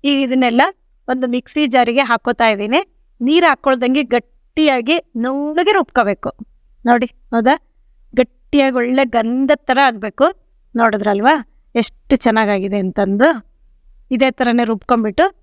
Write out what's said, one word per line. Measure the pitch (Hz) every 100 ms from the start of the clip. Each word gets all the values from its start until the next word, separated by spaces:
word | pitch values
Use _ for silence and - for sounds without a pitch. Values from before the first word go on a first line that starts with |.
ಈಗ | 285 277 262
ಇದನ್ನೆಲ್ಲ | 262 247 233 339 - _ _ -
ಒಂದು | 262 247
ಮಿಕ್ಸಿ | 247 - 302 294
ಜಾರಿಗೆ | 254 240 240 254
ಹಾಕೋತಾ | 233 - 240 226
ಇದ್ದೀನಿ. | 208 214 285 392 _ _ _
ನೀರ್ | 240 330 339
ಹಾಕ್ಕೊಳ್ದಂಗೆ | 269 277 262 247 262 247
ಗಟ್ಟಿಯಾಗಿ | 240 - _ _ - 302 254 233 330 _ 226
ನುಣ್ಣಗೆ | 247 277 294 302 359 403
ರುಬ್ಕೋಬೇಕು. | 277 254 208 196 - - - _ _ _ 240
ನೋಡಿ, | 240 240 _ _
ಹೌದಾ? | 233 226 311 _ _ _ _ _ 240
ಗಟ್ಟಿಯಾಗಿ | 247 _ _ 285 269 247
ಒಳ್ಳೆ | 240 254 262 233
ಗಂಧದ | 226 254 269 294 -
ಥರ | 254 269
ಆಗ್ಬೇಕು. | 226 220 - 302 - _ _ _ 233
ನೋಡಿದ್ರಲ್ವಾ | 233 208 208 202 240 302 - _ _
ಎಷ್ಟು | 214 220 _ _ 262
ಚೆನ್ನಾಗಾಗಿದೆ | 240 220 208 196 196 202
ಅಂತಂದು? | 185 190 202 202 285 330 _ _ _ _ - - _
ಇದೇ | 254 262 -
ಥರನೇ | 247 240 226
ರುಬ್ಕೊಂಡ್ಬಿಟ್ಟು | 220 - 233 214 202 370 _